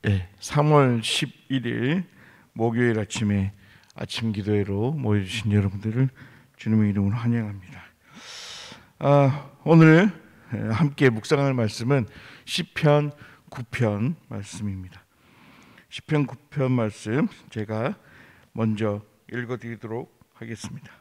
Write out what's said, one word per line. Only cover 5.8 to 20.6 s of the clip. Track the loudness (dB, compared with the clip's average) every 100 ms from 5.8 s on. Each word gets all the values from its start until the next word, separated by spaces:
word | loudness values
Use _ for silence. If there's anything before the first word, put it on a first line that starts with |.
| -6 0 -2 -2 -20 -20 _ _
주님의 | 0 2 2
이름으로 | 2 0 0
환영합니다. | -2 -2 -4 -12 -18 -20 -20 _ _ -20 -20 -18 -16 -18 -18 -20 -20 _
아, | 2 4 4 0 -8 -8
오늘, | 6 8 10 10 6 0 -20 -20 -10
예, | -8 -4
함께 | 0 0 4 2
묵상할 | 2 -2 0 2
말씀은 | 0 -2 -2 0 0 0 -10 -20 -20
시편 | -8 -8 -6 0 2 2 0 -8 -20 -20 _
구 | -16 -12
편 | -2 -2 0 -4 -4 _
말씀입니다. | -14 -12 -10 -8 -8 -12 -20 _ _ _ _ -20 -20 -20 -20 _
시편 | -20 -4 -2 -2
구 | -8 _
편 | -4 0
말씀 | 0 -2 -6 -6 -2 -2 -6 -14
제가 | -10 -8 -4 -6 -8 _ -20 -20 _ _
먼저 | -4 -2 -2 -4 -4 -10 _ -14
읽어드리도록 | -12 -10 -10 -10 -14 -10 -12 -12 _ _
하겠습니다. | _ -16 -14